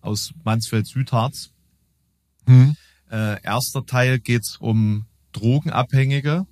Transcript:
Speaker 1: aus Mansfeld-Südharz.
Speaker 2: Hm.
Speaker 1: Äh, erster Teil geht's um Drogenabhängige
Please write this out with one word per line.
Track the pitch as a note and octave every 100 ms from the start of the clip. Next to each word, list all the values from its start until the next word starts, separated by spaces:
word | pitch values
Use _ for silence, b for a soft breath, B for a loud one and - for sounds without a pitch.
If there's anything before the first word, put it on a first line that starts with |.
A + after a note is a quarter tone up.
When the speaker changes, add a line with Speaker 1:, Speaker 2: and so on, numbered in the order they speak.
Speaker 1:
aus | - G#2+ - -
Mansfeld-Südharz. | - A2+ A2 A2+ G#2+ B2+ C3 A#2+ A#2 - - _ _ _ _ _ _ _ _ _ -
Speaker 2:
Hm. | B2+ C3+ D3+ b b _
Speaker 1:
Äh, | A2+ A2 G#2
erster | - A2 C3 C3+ -
Teil | B2+ B2+ C3
geht's | A2 A#2+ - -
um | - A2 G#2+ G#2+ G#2+ _ _
Drogenabhängige | - A2 C3+ D3+ - C3 C3+ C3+ C#3 C#3+ D#3+ F#3+